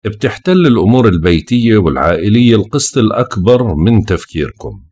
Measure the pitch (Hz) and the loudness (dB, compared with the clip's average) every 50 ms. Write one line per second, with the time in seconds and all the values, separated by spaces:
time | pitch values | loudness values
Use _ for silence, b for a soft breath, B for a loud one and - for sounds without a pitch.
0 | _ 101 - - - 120 - - _ 185 185 185 170 151 120 107 85 101 120 131 | _ -10 -8 -4 -6 -6 -6 -4 _ 0 0 2 2 2 2 2 2 2 2 4
1 | 120 107 90 82 78 87 87 80 78 - 120 123 117 117 110 107 92 80 69 65 | 2 2 2 2 0 0 0 0 -2 -2 -2 0 2 2 2 2 2 0 -2 -2
2 | 69 82 87 80 85 104 104 120 123 120 113 107 101 107 139 143 - - - 135 | -2 -2 -2 -2 0 0 2 2 4 4 2 2 0 -2 -4 -6 -6 -4 -2 0
3 | 113 107 - 117 123 - - 110 87 107 123 123 127 110 80 71 82 107 117 104 | -2 0 0 -2 -4 -4 -4 -4 0 2 2 2 0 -2 -2 0 0 2 2 2
4 | - - 92 82 - _ - 80 71 - - _ - - 104 - - _ | 0 0 -4 -6 -6 _ -8 -8 -8 -8 -8 _ -16 -16 -16 -16 -20 _